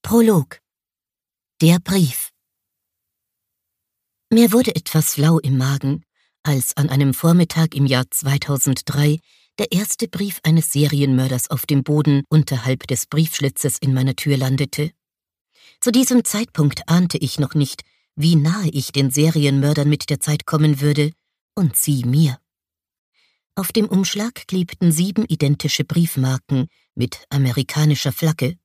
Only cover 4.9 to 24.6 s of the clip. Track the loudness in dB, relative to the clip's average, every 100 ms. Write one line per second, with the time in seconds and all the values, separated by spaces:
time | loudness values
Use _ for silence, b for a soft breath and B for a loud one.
4.9 | -2 0 0 2 2 0 0 0 -2 -4
5.9 | -6 _ _ _ _ -2 -2 -2 -2 -2
6.9 | 2 0 2 2 4 2 0 -2 2 2
7.9 | 2 0 -4 -2 -4 -2 -2 0 -2 -2
8.9 | 0 2 0 b b b -8 -2 -2 -4
9.9 | -6 -6 -6 -8 -4 2 2 2 0 0
10.9 | 2 2 2 0 -2 -4 -6 0 0 2
11.9 | 0 2 0 2 2 2 -2 -2 -4 -4
12.9 | -6 -4 -2 -2 -2 -4 -2 -6 -2 -2
13.9 | 0 0 -2 -2 -2 0 -2 -2 -4 -6
14.9 | _ _ _ _ _ _ b b b 2
15.9 | 2 4 2 0 -4 -4 0 0 0 0
16.9 | 2 2 -2 -4 -4 -2 -2 -2 -6 -18
17.9 | _ _ -2 2 4 2 0 -4 -4 -4
18.9 | -2 0 2 2 2 2 2 2 2 0
19.9 | 0 -2 -4 -2 -4 -2 2 2 2 0
20.9 | 0 -2 -4 _ _ _ -2 -2 0 -2
21.9 | -2 0 2 2 -2 _ _ _ _ _
22.9 | _ _ _ _ _ _ -8 -4 -2 0
23.9 | 0 0 -4 -6 -8 -6 -4